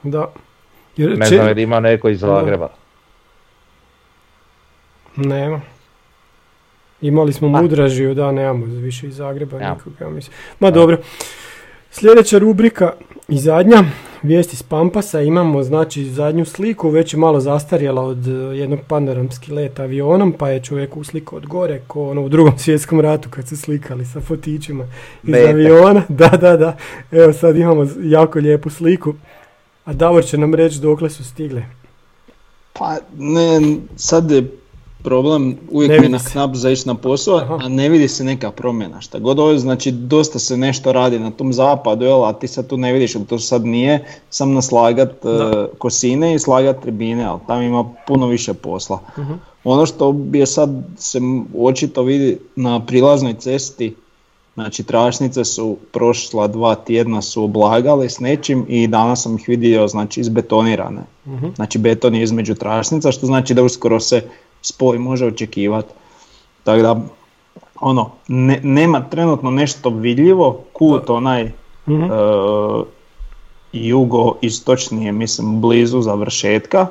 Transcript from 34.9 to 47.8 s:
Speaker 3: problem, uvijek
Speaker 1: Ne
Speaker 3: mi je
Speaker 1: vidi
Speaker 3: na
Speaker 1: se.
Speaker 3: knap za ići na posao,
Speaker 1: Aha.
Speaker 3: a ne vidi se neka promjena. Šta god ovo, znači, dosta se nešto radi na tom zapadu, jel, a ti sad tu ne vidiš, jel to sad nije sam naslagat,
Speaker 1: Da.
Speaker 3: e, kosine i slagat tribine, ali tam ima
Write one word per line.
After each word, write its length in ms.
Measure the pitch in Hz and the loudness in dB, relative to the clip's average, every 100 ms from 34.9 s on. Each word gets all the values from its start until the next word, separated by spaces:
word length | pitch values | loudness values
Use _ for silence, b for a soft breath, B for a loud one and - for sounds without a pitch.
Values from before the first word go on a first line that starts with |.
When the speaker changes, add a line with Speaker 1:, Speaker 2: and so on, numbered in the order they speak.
| - | -14
Speaker 3:
problem, 560 | 131 127 139 156 131 131 - | -2 0 0 0 -2 -6 -6
uvijek 180 | 147 147 | 0 4
Speaker 1:
Ne 60 | |
Speaker 3:
mi 20 | 156 | 6
je 40 | |
Speaker 1:
vidi 120 | 123 | 4
Speaker 3:
na 60 | 127 | 2
Speaker 1:
se. 120 | - | -4
Speaker 3:
knap 200 | 143 139 | -4 -4
za 180 | 127 131 | -2 0
ići 180 | 131 131 | 0 -2
na 60 | |
posao, 420 | 117 131 143 - 180 | -4 -2 -2 2 0
Speaker 1:
Aha. 220 | 131 160 | 0 -8
Speaker 3:
a 80 | 127 | -4
ne 200 | 131 143 | 0 4
vidi 200 | 165 135 | 4 2
se 160 | - | -2
neka 260 | 131 131 110 | -6 -4 -8
promjena. 500 | - 123 117 92 - | -6 -6 -6 -8 -14
Šta 180 | - - | -14 -6
god 200 | 113 139 | -2 2
ovo, 200 | 151 151 | 2 2
znači, 320 | 127 131 135 | 0 -2 -4
dosta 460 | 123 123 151 156 120 | -6 0 0 0 -4
se 180 | - 127 | -6 -2
nešto 360 | 135 131 135 | -2 -2 -2
radi 260 | 127 127 117 | 0 0 0
na 120 | 110 | -6
tom 220 | 107 131 | -6 -4
zapadu, 520 | 123 131 139 117 110 | 0 2 2 0 0
jel, 200 | 127 131 | 2 2
a 80 | 110 | 2
ti 160 | 107 131 | -2 -10
sad 180 | - 127 | -10 -8
tu 100 | 135 | -4
ne 160 | 127 | -2
vidiš, 220 | 131 123 | 0 0
jel 100 | 113 | -4
to 140 | 101 117 | -6 -6
sad 260 | - 123 | -2 -2
nije 400 | 117 117 131 147 B B B | 0 0 0 0 B B B
sam 240 | - 139 | -4 0
naslagat, 720 | 135 127 120 117 120 127 - | 0 2 2 4 2 0 -2
Speaker 1:
Da. 60 | 117 | -2
Speaker 3:
e, 480 | 113 110 107 101 - | -2 0 0 -2 -6
kosine 560 | 123 - 123 135 165 | -4 -2 -2 0 0
i 40 | 156 | 0
slagat 420 | 143 131 135 131 | 2 2 2 -2
tribine, 440 | 120 107 113 117 | -6 -6 -4 -4
ali 160 | 110 85 | -6 -8
tam 180 | - 120 | -6 -4
ima 220 | 120 120 | -2 -2